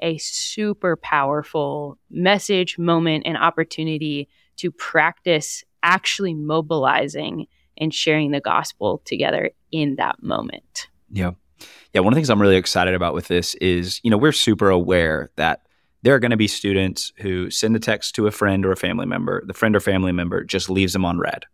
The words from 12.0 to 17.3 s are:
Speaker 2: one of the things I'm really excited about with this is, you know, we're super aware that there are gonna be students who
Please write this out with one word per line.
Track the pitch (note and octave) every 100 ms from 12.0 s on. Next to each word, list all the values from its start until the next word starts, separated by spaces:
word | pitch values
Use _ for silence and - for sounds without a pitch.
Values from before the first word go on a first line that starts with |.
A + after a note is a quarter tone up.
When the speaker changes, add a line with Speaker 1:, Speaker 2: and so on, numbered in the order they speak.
Speaker 2:
one | F#2
of |
the | C#3+
things | C#3+
I'm | G#2
really | G2+ F#2
excited | F2 F#2 F2+
about | F#2 F2
with | D2 -
this | F2 - -
is, | F#2 F2 F2+ -
you | A#2
know, | G#2+
we're | D3
super | - - G2+ G2+
aware | F#2 F2 F2+ E2 D2+ C#2 -
that | D#2+ - _ _ _ _
there | A#2
are | C#3
gonna | A#2+ A2
be | G#2+
students | - G2+ F#2+ F#2+ F2+ - -
who | G2+